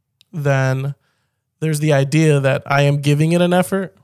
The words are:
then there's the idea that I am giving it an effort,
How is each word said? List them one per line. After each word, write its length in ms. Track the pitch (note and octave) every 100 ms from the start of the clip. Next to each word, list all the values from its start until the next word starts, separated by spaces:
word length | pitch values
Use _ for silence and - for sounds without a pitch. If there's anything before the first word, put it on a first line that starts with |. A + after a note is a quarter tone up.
| _ _ _
then 640 | E3+ C#3+ C3+ C3 C3 C#3 C#3+ _ _ _ _ _ -
there's 200 | D#3 D3+
the 120 | D#3
idea 480 | C#3 C#3 D3 D#3+ C#3+
that 220 | C3+ C3+ -
I 160 | C#3
am 160 | C#3+ D3
giving 320 | C#3+ D3 D#3+
it 80 | F3
an 120 | F3
effort, 440 | F3+ F3 G3 F#3+ _